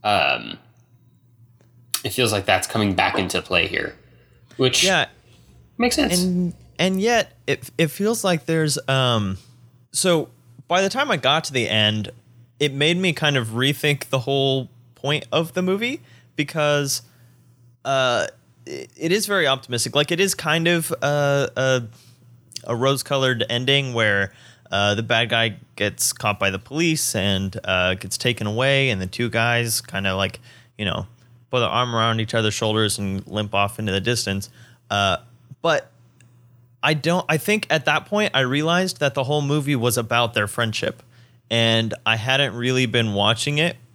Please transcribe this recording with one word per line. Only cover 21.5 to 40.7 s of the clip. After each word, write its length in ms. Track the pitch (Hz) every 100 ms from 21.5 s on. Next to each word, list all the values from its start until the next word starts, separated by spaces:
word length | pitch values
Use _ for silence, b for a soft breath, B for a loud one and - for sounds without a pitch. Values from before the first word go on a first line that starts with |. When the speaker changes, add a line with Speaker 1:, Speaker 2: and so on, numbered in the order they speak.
| -
Speaker 2:
a, 280 | 131 127 113 - b b - - _ - -
a 100 | 117
rose-colored 680 | 131 135 - 139 131 123 -
ending 440 | 120 127 139 135
where, 400 | 120 110 101 95 B B B B
uh, 220 | 98 104 104
the 80 |
bad 260 | 113 117 117
guy 260 | 117 113 101 - -
gets 340 | 104 - -
caught 260 | - 110 104
by 100 | 98
the 100 | 95
police 560 | - 143 170 156 - 113
and, 420 | 95 98 98 95
uh, 300 | - 92 90
gets 240 | 95 98 -
taken 280 | 127 117 107
away, 440 | 107 131 139 135
and 120 | 101
the 60 | 92
two 220 | - 120
guys 500 | 113 117 120 117 110
kinda, 340 | - - 98 95
like, 260 | 98 - B B B _
you 60 |
know, 240 | 104 - 101 - b b _
put 100 | 127
their 100 | 117
arm 260 | 113 123 117
around 240 | 113 113
each 140 | 110
other's 200 | 117 107
shoulders 440 | 104 110 107 107 101
and 260 | 101 95 -
limp 300 | 104 104 101
off 240 | 101 -
into 120 | 110
the 80 | 98
distance. 480 | 95 117 - 98 98 b b b _
Uh, 280 | 101 98 87 - - _ -
but 280 | 165 151 - _ _ _ - _ _ _ _ _
I 100 | 139
don't, 320 | 156 151 180 -
I 80 | 156
think 300 | - 214 -
at 160 | 156 151
that 200 | 151 -
point 240 | 208 214 131
I 60 |
realized 580 | 127 139 156 170 185 -
that 140 | 143
the 100 | -
whole 180 | 123 151
movie 340 | 139 151 139 139
was 200 | 120 117
about 360 | 113 120 117
their 140 | 113 104
friendship, 540 | - 113